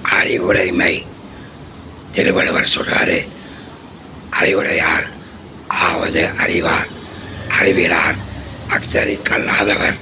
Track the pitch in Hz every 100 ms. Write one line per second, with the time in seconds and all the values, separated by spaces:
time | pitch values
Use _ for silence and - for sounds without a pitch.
0 | - - - - 90 98 90 - - -
1 | - - - - - - - - - -
2 | - - - - - - - - - -
3 | - - - - - - - - - -
4 | - - - - - 95 - - - -
5 | - - - - - - - - 90 82
6 | 85 80 82 - - - - - - -
7 | - - - - - - - 95 - 85
8 | - - - - - - - - - 123
9 | 107 101 - - - - 101 98 - -